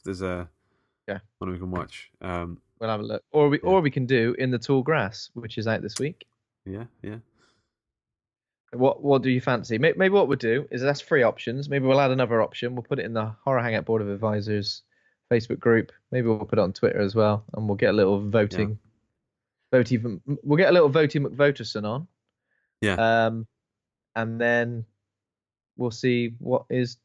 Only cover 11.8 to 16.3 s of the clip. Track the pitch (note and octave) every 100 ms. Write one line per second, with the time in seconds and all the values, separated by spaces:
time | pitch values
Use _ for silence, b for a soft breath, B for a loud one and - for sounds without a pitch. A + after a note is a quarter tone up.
11.8 | C3 C3+ C#3 C3 B2 A2+ A2 - B2 B2
12.8 | A2 C3+ G2+ A2+ A2 A2 - C3 A#2+ A2
13.8 | - A2+ G#2 G2+ A2 G#2+ G#2 G#2 G2+ -
14.8 | - _ _ _ - A#2+ A2+ - A#2+ A2+
15.8 | - _ _ B2+ A#2